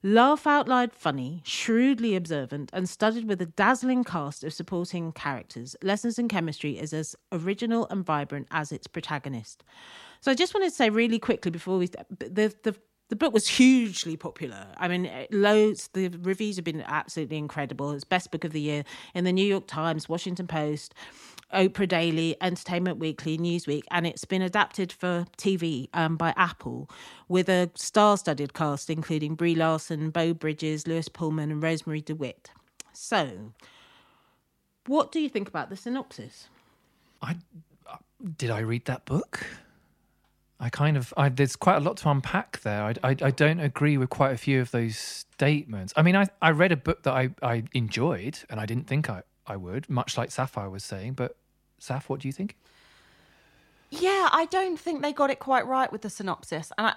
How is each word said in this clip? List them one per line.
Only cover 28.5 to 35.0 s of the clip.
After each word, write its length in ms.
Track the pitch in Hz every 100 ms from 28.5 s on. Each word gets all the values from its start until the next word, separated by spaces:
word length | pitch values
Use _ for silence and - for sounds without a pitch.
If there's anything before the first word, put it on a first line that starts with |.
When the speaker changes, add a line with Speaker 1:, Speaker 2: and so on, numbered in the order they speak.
Speaker 1:
cast, 340 | - 156 139 -
including 460 | 160 151 156 151
Brie 200 | 156 170
Larson, 540 | 165 160 160 - 160 156
Beau 240 | 165 165
Bridges, 540 | 165 156 156 156 151 160
Lewis 240 | 165 156
Pullman, 400 | - 165 160 151
and 120 | 151
Rosemary 380 | 160 165 160 156
DeWitt. 500 | 151 156 131 - - _ _ _ -
So, 580 | - - 214 143 92 107 - - - - - _ _ _ _ _ _ _ _ -
what 260 | 294